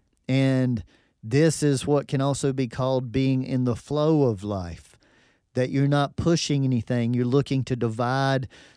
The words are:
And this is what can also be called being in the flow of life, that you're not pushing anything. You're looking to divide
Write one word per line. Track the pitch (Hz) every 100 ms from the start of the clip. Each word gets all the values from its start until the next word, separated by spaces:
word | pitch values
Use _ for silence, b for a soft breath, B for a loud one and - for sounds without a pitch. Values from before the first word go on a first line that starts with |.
| _ _ -
And | 135 135 131 127 117 - b b b
this | 110 139 160 -
is | 147 131 139
what | 143 -
can | 139
also | 139 131 139
be | 131 120
called | - 131 131 127
being | 131 135 131
in | 131 127
the | 123 110
flow | - 147 151 156
of | 131 98
life, | 104 98 85 80 - _ b b b b b
that | 127 127
you're | 139 143
not | 143 143 -
pushing | 165 170 - 143
anything. | 135 123 - 123 117
You're | 123 123
looking | 139 - 135
to | 120 127
divide | 117 110 120 135 135 135 123 B B